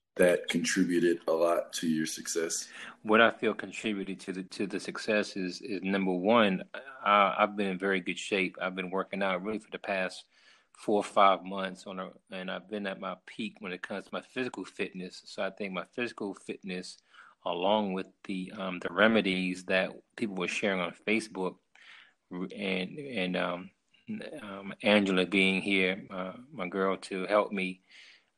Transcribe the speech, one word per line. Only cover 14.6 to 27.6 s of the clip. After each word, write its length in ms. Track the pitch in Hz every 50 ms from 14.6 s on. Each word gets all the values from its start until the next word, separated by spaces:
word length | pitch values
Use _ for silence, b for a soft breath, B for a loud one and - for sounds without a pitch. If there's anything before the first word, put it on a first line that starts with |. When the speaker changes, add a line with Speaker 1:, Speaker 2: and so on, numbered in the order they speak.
| 90
Speaker 2:
fitness. 560 | - - - 101 87 - 92 90 90 - - -
So 180 | - - -
I 80 | 101 95
think 220 | 95 - 107 98
my 140 | 92 90 85 - -
physical 380 | 127 120 113 - - 110 98 92
fitness, 640 | - - - 90 - - 95 92 90 92 - - - b b b b b b b b b
along 480 | 90 87 87 90 98 107 107 104 98 92
with 140 | 95 95 - _ _ -
the, 260 | - 98 92 92 92 92 101
um, 220 | 95 92 92 87
the 120 | - 92
remedies 720 | 85 90 104 110 113 107 92 95 92 92 92 92 92 92 90
that 260 | 98 95 92 92 - - - - _ - -
people 180 | 123 104 95
were 140 | 92 90 87
sharing 320 | - - - 104 98 92
on 120 | 87 85 - - - 104
Facebook, 480 | 107 110 107 - - 95 92 90 - _ _ _ _ B B B B B B B B B _ -
and, 680 | 92 90 92 95 - 101 101 95 95 92 92 92 - -
and, 380 | 139 139 123 104 92 90 90 90
um, 320 | 90 90 90 87 92 - _ _ _ _ _ _ _ - 107 107 - - - 151
um, 320 | 107 101 98 98 98 98 - - -
Angela 420 | 107 104 104 101 95 95 92 92
being 360 | 87 98 98 95 95 95 95
here, 440 | - 101 101 95 92 90 95 104 - -
uh, 220 | 95 92 92 92 92 - - -
my 160 | 160 113 90 90
girl, 280 | 98 98 95 95 95 87
to 280 | - - 101 92 92
help 260 | 87 104 104 101 -
me, 300 | 104 98